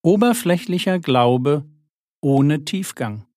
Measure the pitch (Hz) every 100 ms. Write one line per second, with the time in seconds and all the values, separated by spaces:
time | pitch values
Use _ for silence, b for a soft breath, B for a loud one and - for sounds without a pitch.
0 | 165 202 240 233 175 175 - 180 196 185
1 | 147 127 120 123 131 147 143 _ _ _
2 | _ _ 143 139 143 151 147 190 190 -
3 | 117 107 -